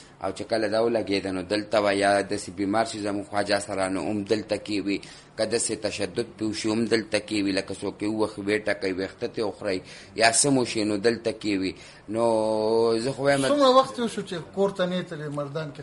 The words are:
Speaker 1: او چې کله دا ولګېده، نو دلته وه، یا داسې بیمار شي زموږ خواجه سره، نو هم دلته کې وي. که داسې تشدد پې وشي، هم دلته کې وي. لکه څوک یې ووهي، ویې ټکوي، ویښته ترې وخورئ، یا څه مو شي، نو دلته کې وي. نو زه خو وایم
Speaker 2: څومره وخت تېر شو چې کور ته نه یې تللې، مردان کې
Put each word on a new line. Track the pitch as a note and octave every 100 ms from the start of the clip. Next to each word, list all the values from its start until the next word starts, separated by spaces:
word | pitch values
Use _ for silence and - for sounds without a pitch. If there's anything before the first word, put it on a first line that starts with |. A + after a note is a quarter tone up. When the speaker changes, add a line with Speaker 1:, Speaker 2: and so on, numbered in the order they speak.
| - -
Speaker 1:
او | G2
چې | G2 G2+
کله | A2 G#2+
دا | A2 A#2+
ولګېده، | A2+ G2 G2 F#2+ F#2
نو |
دلته | F2+ G#2+ G2+ A2
وه، | G2+
یا | G2 G2 G2+
داسې | G2 G2+ - F2
بیمار | G2 A2 A2+
شي | G#2+
زموږ | G2+ G2+ G2
خواجه | G#2 G2+ G2+
سره، | G#2 F#2+ F#2+
نو | F#2+ D#2
هم | G#2+
دلته | G2 A2 - G#2
کې | - G#2 F#2+
وي. | F#2+ - - - -
که | G#2+
داسې | A2+ - G#2+ G2+
تشدد | G2+ F#2+ F2 A2 -
پې |
وشي، | G#2+ G#2 A2
هم | A2 A2
دلته | A2+ G#2+ G#2
کې | - G#2+
وي. | G2
لکه | F#2+ F#2+
څوک | F#2+ G2+ F2+
یې | G#2+
ووهي، | G#2+ G#2 - G2
ویې | G#2+ G#2
ټکوي، | G2+ F#2+
ویښته | F2+ F#2+ - A#2
ترې | - G#2
وخورئ، | - G#2 F#2 - - - -
یا | A2+
څه | A2+ C#3+ C3
مو | A#2
شي، | A2+
نو | G#2 G#2
دلته | A#2 A2+ A2+
کې | A2 G#2+ F#2+
وي. | F#2+ - - - -
نو | A2+ A#2 A2 A2 A2 G#2+ A2+ A#2 A2+
زه | B2+
خو | B2+
وایم | C#3 C#3 C3+
Speaker 2:
څومره | D4 C4 C4
وخت | C4 -
تېر | A3+
شو | G#3+
چې | F#3+ E3+ - F#3+
کور | G3
ته | F#3+ F3+
نه | F3+
یې | F3
تللې، | D#3 D3+ D3
مردان | C#3 D#3 D3+
کې | C#3